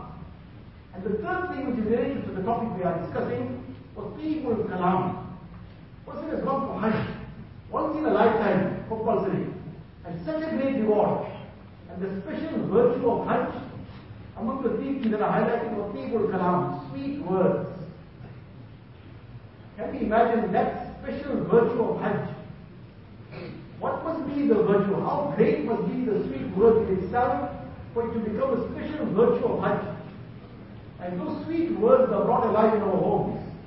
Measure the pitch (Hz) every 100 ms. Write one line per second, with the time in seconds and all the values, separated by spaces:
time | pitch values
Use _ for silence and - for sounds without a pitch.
0 | - - - - - - - - - -
1 | 415 415 339 381 359 269 254 - 208 240
2 | 269 214 190 185 185 233 220 175 175 165
3 | - 254 220 247 254 247 - - - -
4 | - - 311 277 247 214 196 185 180 185
5 | - - - - - - - - - -
6 | - - 302 - - 269 - - 214 -
7 | - - - - - - - - 311 -
8 | - 196 226 220 202 180 180 - - 220
9 | 220 196 190 156 - - - - - -
10 | 170 170 311 311 320 226 269 214 214 208
11 | 180 - - - - - - - - 185
12 | 190 190 - - - - - 233 240 -
13 | 233 - 208 240 247 - - - - -
14 | - - - - 226 269 240 - 269 -
15 | 220 208 170 214 226 - - 202 - -
16 | - 110 92 92 175 175 - - - -
17 | - 147 170 185 151 131 - - - -
18 | - - - - - - - - - -
19 | - - - - - - - - 240 262
20 | 202 226 233 220 196 - - - - -
21 | - 277 285 233 - 233 - 233 214 -
22 | 208 202 - - - - - - - -
23 | - - - - - - - - - -
24 | 330 330 - 285 226 202 - 196 196 -
25 | - - - - - - 226 214 - 254
26 | 254 190 127 - - 180 226 214 190 185
27 | 170 240 262 277 - - - - - 233
28 | 226 226 214 - 269 - - 302 302 302
29 | 190 185 240 - 226 - - - - -
30 | - - - - - - - - - -
31 | 180 180 311 - 302 339 - 190 226 -
32 | - 202 208 240 226 208 220 208 196 180
33 | 180 - - - - -